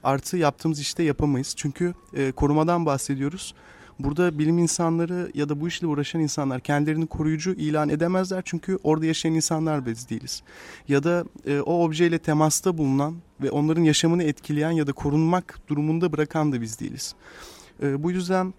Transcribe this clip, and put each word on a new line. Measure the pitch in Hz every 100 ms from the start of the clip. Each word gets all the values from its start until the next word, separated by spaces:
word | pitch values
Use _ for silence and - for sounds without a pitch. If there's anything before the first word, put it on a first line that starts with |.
Artı | 131 135 - 180
yaptığımız | 151 - 160 147
işte | 143 -
yapamayız. | 165 139 151 131 139 -
Çünkü, | 151 - 175 170 -
e, | - 135
korumadan | 127 143 151 160 175 160
bahsediyoruz. | 139 - 139 139 180 - - - - - -
Burada | 135 151 180 151
bilim | 156 170
insanları | 165 - 170 165 170 180 175
ya | 143 147
da | 147
bu | 170
işle | - 170
uğraşan | 147 139 165
insanlar | 151 - 139 127
kendilerini | - 147 151 156 160
koruyucu | - 156 156 170
ilan | 185 151 151 147
edemezler. | 147 170 185 185 185 -
Çünkü | 170 - 190
orada | 156 156 160
yaşayan | 160 165
insanlar | 160 156 156 160 151 123
biz | 113 123
değiliz. | 113 127 - - - - - -
Ya | 139
da, | 156 175 170 - -
e, | 143
o | 139 175 170
objeyle | 156 170 165
temasta | - 151 156 - 190 165
bulunan | 143 135 147 170 - -
ve | 135
onların | 139 151 160
yaşamını | 160 147 165 175
etkileyen | 160 143 - 147 156
ya | 165 147
da |
korunmak | - 143 151 160 180 - - -
durumunda | 147 156 165 175
bırakan | 151 151 160 151
da | 127
biz | 113 107
değiliz. | - - - - - - - - - -
E, | 139 139
bu | 165
yüzden | 180 180 185 185